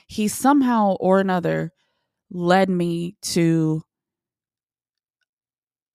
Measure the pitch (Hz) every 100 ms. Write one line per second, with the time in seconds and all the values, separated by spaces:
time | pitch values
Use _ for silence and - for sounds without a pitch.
0 | _ - 214 - 254 294 254 233 208 190
1 | 185 190 190 180 165 160 165 - _ _
2 | _ _ _ 180 175 185 190 180 175 170
3 | 170 202 - 185 165 165 156 160 - _
4 | _ _ _ _ _ _ _ _ _ _
5 | _ _ _ _ _ _ _ _ _